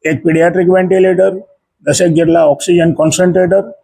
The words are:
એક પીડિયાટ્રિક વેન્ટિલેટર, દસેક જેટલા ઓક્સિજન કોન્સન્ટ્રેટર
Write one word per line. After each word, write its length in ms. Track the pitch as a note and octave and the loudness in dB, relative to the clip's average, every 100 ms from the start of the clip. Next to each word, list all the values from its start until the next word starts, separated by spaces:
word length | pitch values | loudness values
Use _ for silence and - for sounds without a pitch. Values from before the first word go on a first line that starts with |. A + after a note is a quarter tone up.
એક 180 | D#3 D#3 | -6 -4
પીડિયાટ્રિક 460 | E3+ D#3+ E3+ F3 F3 | -2 0 0 0 0
વેન્ટિલેટર, 640 | F#3 F#3 F#3+ F#3 F3+ F#3+ F#3 - _ _ _ | 0 0 0 0 2 -2 -2 -16 _ _ _
દસેક 300 | - C#3+ F3 | -6 -2 0
જેટલા 340 | D#3+ E3 E3 | 0 2 2
ઓક્સિજન 480 | D3+ C#3 - F3 E3 | 2 0 0 0 2
કોન્સન્ટ્રેટર 720 | D#3 D#3 E3 F#3 F3+ F3+ F#3+ G#3 - | 0 -2 0 0 0 0 -2 -4 -18